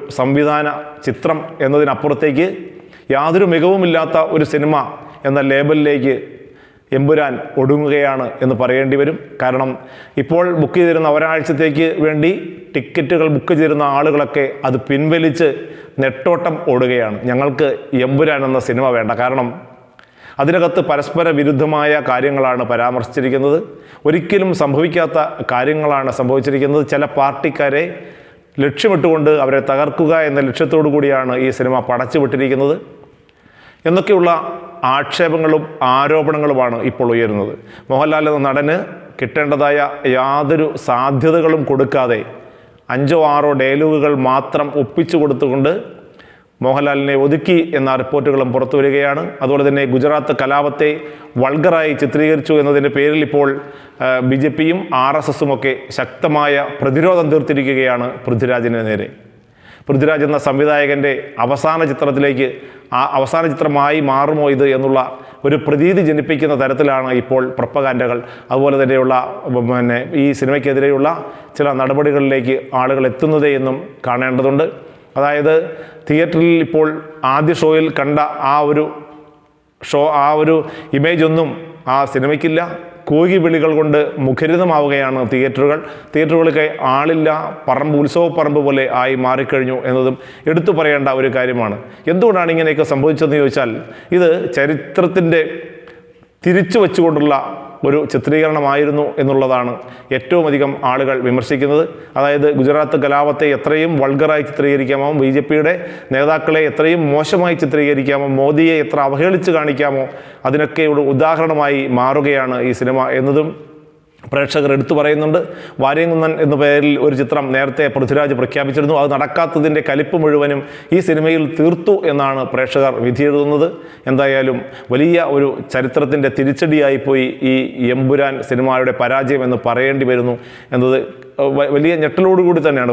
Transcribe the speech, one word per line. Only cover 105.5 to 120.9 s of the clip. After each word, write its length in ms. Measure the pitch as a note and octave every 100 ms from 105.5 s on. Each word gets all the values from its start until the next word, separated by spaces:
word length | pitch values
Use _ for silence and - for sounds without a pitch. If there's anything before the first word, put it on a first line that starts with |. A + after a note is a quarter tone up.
| D3+ D#3 F3+ - - - C3
നേതാക്കളെ 480 | D3 D#3 D#3 D#3 D3+
എത്രയും 320 | - D#3 F3 D3+
മോശമായി 440 | C#3+ D3+ F#3+ F3 E3
ചിത്രീകരിക്കാമോ, 640 | D3+ D3+ D3 C#3+ C3+ C#3 C#3 C3+
മോദിയെ 360 | C#3 D3+ E3 D#3+ D3
എത്ര 140 | D3 C#3
അവഹേളിച്ച് 440 | C#3 F3 F#3 F#3 D#3+
കാണിക്കാമോ, 440 | D3+ C3+ C#3+ C#3 C3 - - - C3
അതിനൊക്കെ 360 | D3 D3+ D#3 D#3 D3
ഒരു 80 | C#3
ഉദാഹരണമായി 680 | C3+ D#3+ D#3+ D#3+ D3+ C#3+ C#3+ C3+ B2
മാറുകയാണ് 580 | B2+ C#3+ C#3+ C#3 B2+ B2 B2
ഈ 40 | A#2+
സിനിമ 280 | B2+ C3 C3 B2+
എന്നതും 280 | C3 C#3 D#3 - - - - _ _ _ -
പ്രേക്ഷകർ 380 | C#3 C#3 D#3 C#3+ C#3
എടുത്തു 180 | C3 D3+
പറയുന്നുണ്ട്. 380 | D3 D3+ D3+ E3+ E3 - - -
വാര്യംകുന്നൻ 500 | C3+ D3 E3+ E3 D#3+ D#3
എന്ന 120 | D3+ C#3+
പേരിൽ 320 | C#3+ C#3+ D3 C#3 D3
ഒരു 100 | C3+
ചിത്രം 260 | B2+ D3+ C#3 C3
നേരത്തെ 300 | C#3 B2+ C#3+ C3+
പൃഥ്വിരാജ് 400 | B2+ C#3 D3 B2+
പ്രഖ്യാപിച്ചിരുന്നു. 560 | B2+ C#3+ C#3 C3+ C#3+ D#3
അത് 80 | C#3+ C#3
നടക്കാത്തതിൻ്റെ 640 | C#3+ - E3 D#3+ D3+ D3+ C3
കലിപ്പ് 280 | C#3 D3+ F3
മുഴുവനും 360 | D3+ D3 C#3+ C#3 C#3 - -